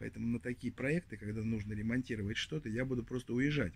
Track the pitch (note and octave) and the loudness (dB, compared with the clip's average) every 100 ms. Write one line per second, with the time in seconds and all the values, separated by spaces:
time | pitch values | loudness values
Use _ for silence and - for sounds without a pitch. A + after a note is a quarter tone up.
0 | A2+ G#2+ A2+ A#2 B2+ B2 B2 - C3 E3 | -10 -4 0 0 -2 -4 -4 -2 2 2
1 | - G#2+ G#2 A2 A2 A2+ G#2 G#2+ A2 B2 | 0 -8 -4 -2 0 0 -2 -2 2 2
2 | B2+ A2+ G2+ A2+ - D#3 B2 A2 C3 B2+ | 0 -2 0 -2 -2 -2 -2 0 2 0
3 | A#2 B2 - A#2+ C#3 D3 G2 | 0 -4 0 4 4 4 2